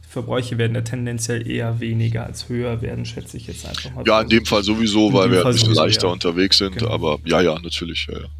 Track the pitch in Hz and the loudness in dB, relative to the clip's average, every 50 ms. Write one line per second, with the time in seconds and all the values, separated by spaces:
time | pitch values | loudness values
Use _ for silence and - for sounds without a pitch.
0 | - - - 135 120 113 120 127 120 - - 113 117 113 117 117 113 - - 127 | -20 -10 -10 -8 -6 -4 -4 -4 -4 -2 -2 0 0 0 0 -2 -2 -4 -4 -4
1 | 120 120 120 117 113 - 123 117 113 120 123 120 117 117 113 117 113 113 113 113 | -4 -4 -4 -6 -4 -4 -4 -4 -4 -4 -4 -4 -2 -2 -2 -2 -2 -2 0 2
2 | 113 113 113 113 117 - - - - - 123 120 120 123 117 117 117 117 120 120 | 2 2 0 -2 -4 -6 -10 -12 -8 -6 -4 -4 -2 -2 -4 -4 -4 -6 -6 -6
3 | 120 113 - - 117 - - 120 - - - - - - - - - 139 127 127 | -6 -8 -8 -10 -12 -12 -14 -14 -12 -12 -12 -12 -10 -10 -10 -8 -8 -10 -10 -4
4 | 120 113 107 110 113 123 113 113 113 - 120 107 98 98 107 113 113 110 101 110 | 0 2 4 4 4 4 4 4 4 4 0 0 2 2 0 2 2 2 4 4
5 | 110 107 98 98 95 92 - 92 87 - 120 117 117 113 - 76 78 80 - - | 4 6 6 6 6 6 6 4 4 4 4 4 4 4 4 4 4 4 2 2
6 | 98 90 87 92 - 90 85 87 95 98 - - 101 95 95 - - - - 87 | 2 0 -2 0 -2 -2 2 2 2 4 4 2 2 0 -2 -4 -4 -2 -2 0
7 | 82 80 76 71 76 80 80 85 92 82 78 82 87 82 - - 87 82 80 - | 0 0 -2 -2 -2 0 2 2 4 2 0 0 -6 -8 -8 -8 -8 -6 -6 -8
8 | - 78 78 - - 73 - | -8 -8 -10 -12 -12 -14 -14